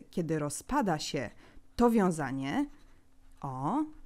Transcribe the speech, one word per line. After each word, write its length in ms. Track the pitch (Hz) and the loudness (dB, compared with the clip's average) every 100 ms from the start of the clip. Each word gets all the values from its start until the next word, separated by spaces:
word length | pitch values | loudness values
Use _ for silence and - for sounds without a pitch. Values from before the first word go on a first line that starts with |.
| - | -6
kiedy 300 | - 156 156 | -4 -2 0
rozpada 600 | 147 - - 277 202 156 | -2 -6 -2 0 2 0
się 300 | - 143 113 - - - - - | -2 -4 -6 -10 -20 -20 -16 4
to 140 | 240 | 4
wiązanie, 760 | 226 185 160 131 135 135 214 285 - - - - - - - | 6 4 2 -2 -2 -2 -2 -2 -6 -20 -20 -20 -20 -20 -12
o, 420 | 143 131 143 269 311 - | -8 -4 -2 -2 -2 -8